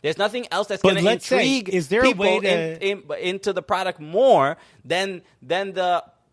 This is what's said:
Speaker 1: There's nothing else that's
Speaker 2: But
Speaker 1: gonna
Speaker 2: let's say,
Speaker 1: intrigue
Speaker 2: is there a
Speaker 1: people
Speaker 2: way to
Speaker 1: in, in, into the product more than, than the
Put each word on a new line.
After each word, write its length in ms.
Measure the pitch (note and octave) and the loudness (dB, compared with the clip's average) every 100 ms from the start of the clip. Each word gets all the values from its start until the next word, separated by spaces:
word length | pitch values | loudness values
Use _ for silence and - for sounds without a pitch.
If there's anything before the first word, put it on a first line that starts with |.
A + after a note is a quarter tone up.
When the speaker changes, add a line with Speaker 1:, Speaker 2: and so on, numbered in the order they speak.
Speaker 1:
There's 160 | D3 D#3+ | -6 -2
nothing 260 | G#3 A#3+ A#3 | -2 -4 -6
else 160 | F3+ G#3 | -6 -4
that's 160 | G3 | 2
Speaker 2:
But 60 | F#3 | 2
Speaker 1:
gonna 120 | F#3+ | 4
Speaker 2:
let's 240 | F#3 A3+ - | 2 0 0
say, 120 | B3+ B3+ C4+ | 2 2 0
Speaker 1:
intrigue 160 | F#3+ | -2
Speaker 2:
is 140 | F#3 C#3+ | -2 0
there 140 | G#3+ | 2
a 20 | |
Speaker 1:
people 200 | C4 G3 G3 | 2 2 0
Speaker 2:
way 140 | G#3 | 0
to 440 | G3 F3 D#3+ D#3+ G3 | 0 0 -2 -4 -4
Speaker 1:
in, 140 | G3+ D3 | -4 -8
in, 40 | D3+ | -6
into 320 | F3+ F#3+ G3+ | -4 -4 -4
the 120 | F#3 | -4
product 360 | - F#3+ F#3 F3 | -2 -2 -4 -6
more 580 | D3+ F3+ C4 F#3+ C3+ E3 - _ C3 | -4 2 6 6 4 -2 -12 _ -4
than, 380 | E3+ G3 F3+ - _ | -2 -2 -6 -14 _
than 320 | C3 F3 G3 | -4 -4 -2
the 300 | F#3 F3+ F3 - _ _ | -2 0 0 -4 _ _